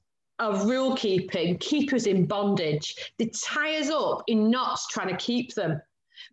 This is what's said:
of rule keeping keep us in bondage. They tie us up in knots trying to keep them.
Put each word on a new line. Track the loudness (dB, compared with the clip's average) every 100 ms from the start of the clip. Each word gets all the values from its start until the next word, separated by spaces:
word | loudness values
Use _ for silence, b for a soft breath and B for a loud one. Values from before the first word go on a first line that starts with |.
| _ _ _ -6
of | -2 0 2
rule | 2 2 0
keeping | 2 0 0 -2 0 0
keep | 0 0 2
us | 2 2
in | 2 2
bondage. | 2 0 2 0 -2 -4 -10 -10 -4
They | -4
tie | -4 -4 -2 -2 0
us | 0
up | 0 0 -2 2
in | 4 4
knots | 4 2 -4 -6
trying | -4 -4
to | -4
keep | -2 -2 -2
them. | -4 -2 -2 -6 _ _ B B